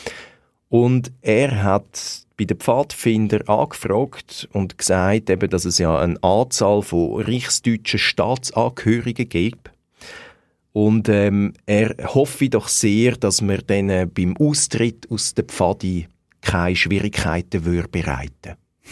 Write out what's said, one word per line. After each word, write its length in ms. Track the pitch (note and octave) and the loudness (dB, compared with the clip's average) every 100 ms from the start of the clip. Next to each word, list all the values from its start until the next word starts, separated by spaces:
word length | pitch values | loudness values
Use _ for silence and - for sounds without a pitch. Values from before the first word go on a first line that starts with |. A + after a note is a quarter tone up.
| - - - _ _ _ _ | -14 -14 -20 _ _ _ _
Und 420 | A#2 A#2+ B2+ B2+ - | 2 4 2 -2 -6
er 420 | - B2+ C#3 A2 | 0 2 2 0
hat 600 | G2+ G2+ - - - - _ - | 2 2 -2 -12 -12 -14 _ -6
bei 80 | G#2 | -4
den 100 | F2 | -2
Pfadfindern 920 | - B2 D3 - A#2+ A2 G#2+ G#2+ - | 0 0 0 -2 0 2 2 0 0
angefragt 1000 | G#2+ C#3+ - - G#2 C#3 - - - - | 0 0 -4 -2 -2 -2 -8 -18 -16 -6
und 260 | G2+ F#2+ - | -4 -4 -4
gesagt, 500 | - F#2+ F#2 A2 A2 | 0 2 4 2 2
eben, 220 | F#2 G2 | 0 2
dass 160 | F2+ F2+ | 0 0
es 100 | E2+ | 0
ja 220 | E2+ D#2 | 2 2
eine 240 | E2+ E2+ | 0 2
Anzahl 580 | F2+ G2+ B2+ - G2+ G#2 | 2 2 2 2 2 2
von 400 | G2+ E2+ E2+ G#2+ | 2 0 0 -2
reichsdeutschen 800 | G#2+ B2 - - B2 A2+ - - | -2 -4 -2 -2 0 -2 -2 -2
Staatsangehörigen 1300 | - - F#2+ B2+ - G#2+ A#2+ B2+ G#2+ A#2 B2 A#2+ A#2+ | 0 0 0 0 -2 -2 -2 0 0 0 -2 -6 -4
gibt. 420 | F2 F2 - - _ _ _ - - - - _ _ _ | 0 -2 -4 -18 _ _ _ -20 -20 -20 -20 _ _ _
Und, 380 | G#2 G#2+ A2 A2 | 0 4 4 2
ähm, 420 | G#2 G2+ G2+ G2+ - - | 2 4 2 0 -4 -2
er 280 | G#2 A2+ - - | 0 0 -2 -2
hoffe 340 | - D3 - C#3 | 0 0 0 0
doch 200 | A#2 - | 0 -2
sehr, 480 | - A2 G#2 B2 A#2 | 0 2 4 2 2
dass 260 | G#2 - | 0 0
man 160 | G2+ G2 - | 0 -2 0
denen 420 | G2+ G2 F#2 F2+ | 0 0 0 -2
beim 280 | - F2+ F2+ | -2 -2 2
Austritt 720 | D3+ D3 - - A#2+ A2 - | 0 0 -2 0 -2 -2 -10
aus 240 | A2 - | -6 -4
der 100 | - | -4
Pfadi 640 | - - F2+ G2 F#2 F2+ E2 _ _ _ | -6 -2 -2 0 -4 -4 -6 _ _ _
keine 360 | - F#2+ F2 F2+ | -4 0 0 0
Schwierigkeiten 920 | E2+ G2 G#2 - E2 E2 F2+ F#2+ E2 | 0 0 -2 -2 -2 -4 -4 -4 -2
würde 220 | F2 - | -2 -2
bereiten. 680 | F2 D#2+ C2 C#2+ - - - _ _ - | -4 -4 -6 -8 -14 -18 -18 _ _ -8